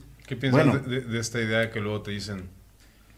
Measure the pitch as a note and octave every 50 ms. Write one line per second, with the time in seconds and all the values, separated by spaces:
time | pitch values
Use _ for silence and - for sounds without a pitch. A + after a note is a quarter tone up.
0 | - - - - - - - A2+ C3 C3 B2+ C3+ - C3+ - C#3 - B2+ A#2+ B2+
1 | B2 A#2 A2+ A#2 A2+ - - A#2+ A2+ A2 A2 A2+ A2+ A2+ - A2+ G2+ G#2 G#2+ G#2
2 | G2+ G#2 G2+ G#2 F#2 G#2 G2+ F#2+ F2 F2+ - - - - - - - - - -
3 | - - -